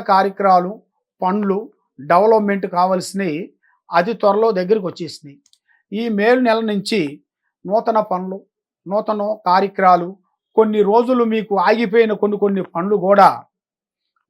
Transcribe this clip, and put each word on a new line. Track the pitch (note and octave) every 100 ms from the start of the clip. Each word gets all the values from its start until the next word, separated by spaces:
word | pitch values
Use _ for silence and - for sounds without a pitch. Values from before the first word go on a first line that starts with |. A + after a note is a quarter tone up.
| G#3
కార్యక్రమాలు, | F#3+ G3 G3 G3 F3+ F3+ A3+ _ _ _ -
పనులు, | F#3 G#3 G3+ G3 A#3+ _ _ -
డెవలప్‌మెంట్ | C#3+ F3 A3 A3 G3+ G3 F#3+
కావాల్సినవి | F3 F#3 F#3 F3+ G3 F#3+ D3+ A3+ _ _ _ -
అతి | E3+ F3+
త్వరలో | A3 G#3 G#3+ A3+
దగ్గరికి | F#3 F3+ A3 F3
వచ్చేసినాయి. | D#3 D#3+ - C#3+ C#3+ _ _ _ _ -
ఈ | G3+ A#3
మే | G3+ G#3+ B3+
నెల | A#3+ A3
నుంచి | A3 G3+ G3+ G#3+ D3 D3 _ _ _ _ F3+
నూతన | G#3+ A3 A3
పనులు, | G#3+ F3+ F#3 G3 _ _ _ _ E3
నూతన | G3+ G#3+ G#3 G#3 G#3 F3+
కార్యక్రమాలు, | F#3 G3 G3 F#3 F3 F3 G3 _ _ _ -
కొన్ని | A3 G#3+
రోజులు | G3 A3+ A#3+ B3 A3+
మీకు | A3 G#3 G3
ఆగిపోయిన | F3+ A3+ A3+ A#3 A3
కొన్ని | G#3 G#3 G3+
కొన్ని | G3+ G3
పనులు | E3+ E3+ G3 G#3
కూడా | F#3 G3+ F3 B2 - _ _ _ _ _ _ _ _